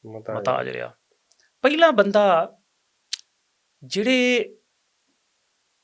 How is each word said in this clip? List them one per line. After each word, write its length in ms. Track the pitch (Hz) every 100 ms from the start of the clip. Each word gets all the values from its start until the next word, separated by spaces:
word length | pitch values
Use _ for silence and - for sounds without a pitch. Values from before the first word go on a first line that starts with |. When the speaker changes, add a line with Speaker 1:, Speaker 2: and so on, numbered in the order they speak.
| 110
Speaker 1:
ਮੁਹਤਾਜ। 300 | 110 113 110
Speaker 2:
ਮੁਹਤਾਜ 320 | 127 127 64
ਰਿਹਾ। 280 | 62 - - _ _ _ _ _ _
ਪਹਿਲਾ 280 | 262 311 330
ਬੰਦਾ 680 | 220 196 208 202 165 180 - _ _ _ _ _ - _ _ _ _ _ _
ਜਿਹੜੇ 720 | 131 190 226 254 247 240 - - _ _ _ _ _ _ _ _ _ _ _ _